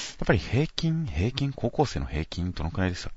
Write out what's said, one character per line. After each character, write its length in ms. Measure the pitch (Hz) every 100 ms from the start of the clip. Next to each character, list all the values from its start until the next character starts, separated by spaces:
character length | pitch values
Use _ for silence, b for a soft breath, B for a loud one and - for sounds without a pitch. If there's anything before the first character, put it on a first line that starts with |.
| B B
や 60 |
っ 20 | -
ぱ 60 |
り 60 | 120
平 280 | - 120 160
均、 400 | - 165 160 147
平 240 | 71 110
均、 200 | - 139
高 180 | - 117
校 140 | -
生 160 | 139 -
の 60 | 67
平 180 | 73
均 280 | 78 - 90
ど 120 | -
の 60 | 80
く 100 | 92
ら 60 | 92
い 40 |
で 60 | 87
し 60 |
た 80 |
っ 20 | -